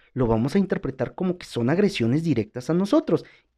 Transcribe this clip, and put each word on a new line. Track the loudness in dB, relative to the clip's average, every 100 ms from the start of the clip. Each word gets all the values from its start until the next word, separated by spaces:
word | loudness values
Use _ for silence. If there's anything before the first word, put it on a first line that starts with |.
| _
lo | -2 0
vamos | 2 2
a | 0
interpretar | 0 -2 -6 -6 -6
como | -4 -4 -4
que | -6
son | -2 0
agresiones | 2 2 2 0 2
directas | 0 0 -2 -6 -2
a |
nosotros, | -2 2 2 2 -2 -2 -20 _